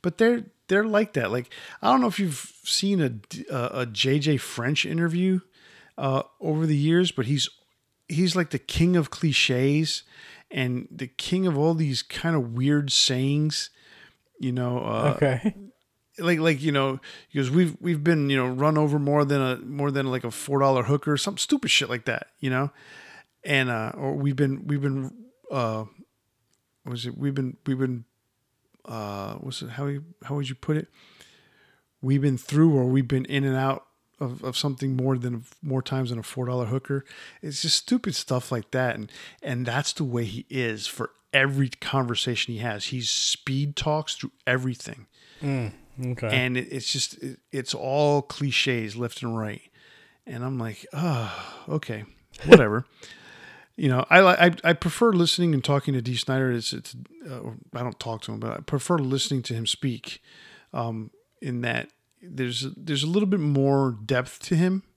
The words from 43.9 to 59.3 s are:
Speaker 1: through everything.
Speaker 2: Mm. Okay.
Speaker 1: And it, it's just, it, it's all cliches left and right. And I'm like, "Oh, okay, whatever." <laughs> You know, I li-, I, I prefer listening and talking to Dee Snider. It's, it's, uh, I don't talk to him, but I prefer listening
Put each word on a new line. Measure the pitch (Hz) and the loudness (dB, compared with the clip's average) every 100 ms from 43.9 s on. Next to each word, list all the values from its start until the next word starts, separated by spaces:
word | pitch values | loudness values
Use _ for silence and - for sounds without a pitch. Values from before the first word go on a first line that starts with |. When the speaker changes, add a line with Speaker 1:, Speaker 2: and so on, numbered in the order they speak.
| 151 151 - | -2 -2 -8
Speaker 1:
through | - _ - | -10 _ -2
everything. | 127 127 123 - 110 107 _ - - | 0 -2 -6 -10 -14 -18 _ -20 -8
Speaker 2:
Mm. | 143 135 110 - - - | -4 -2 -4 -8 -20 -8
Okay. | 127 123 113 | -6 -4 -2
Speaker 1:
And | 131 127 123 | 0 0 -2
it, | 120 | -4
it's | 135 - | -8 -4
just, | 139 - - | -4 -4 -8
it, | 131 131 _ | -14 -14 _
it's | 139 120 | -8 -6
all | - 135 143 147 147 | -6 -2 2 4 2
cliches | 139 - 143 - 139 120 110 113 | 0 -4 -2 0 2 0 -2 -6
left | 120 - | -6 -4
and | 120 113 | -4 -4
right. | 104 101 - _ - - - _ - | -4 -8 -16 _ -20 -20 -20 _ -14
And | 120 | -8
I'm | 127 131 | -6 -4
like, | 113 104 - | -6 -8 -12
"Oh, | 143 170 131 110 - - - - | -4 -2 0 -2 -8 -12 -16 -6
okay, | 151 - 110 107 - _ - | -6 -4 -10 -10 -20 _ -10
whatever." | 151 165 110 110 - | 10 10 10 0 -6
<laughs> | _ - - - - - - - - | _ -20 -20 -20 -20 -20 -20 -20 -2
You | 151 | 0
know, | 127 - | 2 6
I | 180 | 8
li-, | 190 - | 8 8
I, | 175 165 | 4 4
I | 165 | 0
prefer | 170 175 - 233 | 2 0 2 4
listening | 185 170 - 175 | 4 2 2 2
and | 143 | 2
talking | 135 143 - | 2 0 0
to | 131 | -2
Dee | 120 120 | -2 -4
Snider. | - 131 131 | -2 0 0
It's, | 120 113 | 0 -4
it's, | 117 - 123 127 330 233 | -8 -12 -16 -18 -18 -14
uh, | 127 113 110 - | -12 -12 -14 -12
I | 120 | -8
don't | 123 104 | -8 -6
talk | 117 110 | -8 -8
to | - | -8
him, | 107 | -8
but | 113 | -6
I | 107 | -8
prefer | - 143 - 175 | -4 -4 0 0
listening | 131 135 - | 2 -2 0